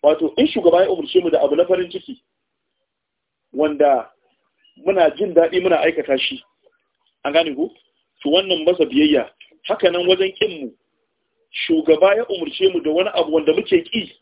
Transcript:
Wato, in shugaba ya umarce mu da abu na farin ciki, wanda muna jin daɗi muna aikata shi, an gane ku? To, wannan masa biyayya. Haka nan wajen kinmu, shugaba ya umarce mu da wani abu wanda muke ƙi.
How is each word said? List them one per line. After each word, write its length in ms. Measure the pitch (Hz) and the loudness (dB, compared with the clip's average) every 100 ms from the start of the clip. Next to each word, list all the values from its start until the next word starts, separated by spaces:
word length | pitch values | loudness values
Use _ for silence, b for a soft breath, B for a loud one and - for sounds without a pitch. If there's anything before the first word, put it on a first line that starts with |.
Wato, 300 | 143 156 160 - | 2 2 -2 0
in 100 | 247 | 0
shugaba 360 | - 175 175 | 2 2 4
ya 60 | 190 | 2
umarce 300 | 175 147 180 | -2 0 0
mu 80 | 170 | 2
da 100 | 156 | 0
abu 140 | 143 147 | 0 0
na 80 | 180 | 0
farin 240 | 185 180 | 0 -4
ciki, 300 | 185 - 131 _ _ _ _ _ _ _ _ _ _ _ _ _ | -10 -14 -20 _ _ _ _ _ _ _ _ _ _ _ _ _
wanda 580 | 127 151 143 147 131 110 _ _ _ _ _ _ _ | -4 -2 2 2 2 -2 _ _ _ _ _ _ _
muna 340 | 156 190 160 147 | -2 2 2 0
jin 180 | 196 | 0
daɗi 260 | 170 165 180 | 2 2 0
muna 140 | 180 160 | 0 0
aikata 380 | 156 160 143 135 | 0 -4 -4 -4
shi, 240 | - 131 _ _ _ _ _ _ _ _ | -4 -10 _ _ _ _ _ _ _ _
an 80 | 139 | -2
gane 220 | 151 165 135 | 0 0 -4
ku? 120 | 165 _ _ _ _ _ | -8 _ _ _ _ _
To, 60 | 143 | -2
wannan 340 | 170 190 170 | -2 -2 -2
masa 200 | 156 175 151 | 0 0 0
biyayya. 420 | 135 151 143 110 _ - _ - | 2 2 2 -2 _ -20 _ -8
Haka 240 | 220 185 | -2 0
nan 160 | 175 180 | 0 0
wajen 260 | 185 190 - | 0 0 -4
kinmu, 360 | 214 170 240 _ _ _ _ _ _ _ _ | -6 -6 -14 _ _ _ _ _ _ _ _
shugaba 680 | - - 160 151 156 185 208 | -14 -2 -2 2 4 4 2
ya 80 | 240 | -2
umarce 440 | 190 156 - 190 | -6 -8 0 0
mu 80 | 175 | 0
da 100 | 151 | -2
wani 180 | 160 190 | -2 0
abu 180 | 185 156 | -2 0
wanda 200 | 160 151 | 0 0
muke 300 | 160 214 175 | -2 0 0
ƙi. 280 | - 233 180 - | 0 -8 -8 -18